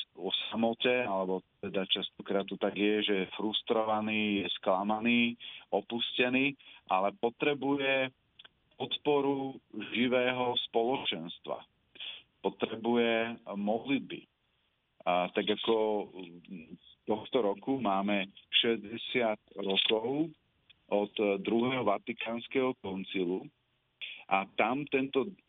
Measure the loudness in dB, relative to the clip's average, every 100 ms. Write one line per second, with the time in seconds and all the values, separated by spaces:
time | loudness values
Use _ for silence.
0 | -6 -8 -4 -4 -4 0 0 2 2 2
1 | 0 0 0 -2 -6 _ -6 -4 -2 -2
2 | -4 -8 -2 -2 -2 -2 -2 2 2 4
3 | 2 2 0 -2 -2 -2 0 2 2 0
4 | 0 0 2 0 0 -2 0 2 2 0
5 | 4 4 2 0 -12 -16 -2 -2 -2 -4
6 | -2 0 2 2 0 -2 -14 -12 0 2
7 | 2 2 -2 0 -2 0 0 0 2 2
8 | 0 -6 _ -20 -20 _ _ -10 -6 -2
9 | 2 2 2 0 -4 -8 _ -10 -4 0
10 | 4 4 2 2 0 -2 0 0 2 0
11 | -2 -4 -6 -10 -8 -10 -10 _ _ -16
12 | -14 -14 -20 _ -4 -2 -4 -2 2 4
13 | 4 2 0 -6 -10 -4 0 0 0 -2
14 | -4 -12 -14 _ _ _ _ _ _ -6
15 | 0 2 2 0 0 0 2 2 2 0
16 | -4 -10 -14 -16 -14 -14 -14 -20 _ _
17 | -4 -4 -2 0 0 0 -2 0 2 2
18 | 2 0 -2 -10 -2 0 2 0 -4 -10
19 | -4 0 0 -2 _ -6 -2 0 2 2
20 | 0 0 -2 -6 _ _ _ -18 -2 0
21 | 0 0 2 2 2 2 2 0 0 0
22 | -2 -8 -6 -6 -4 0 0 -2 -6 -6
23 | -4 -2 0 -2 -6 _ _ _ _ -14
24 | -14 -12 -2 0 0 0 0 0 0 0
25 | 2 0 -2 -4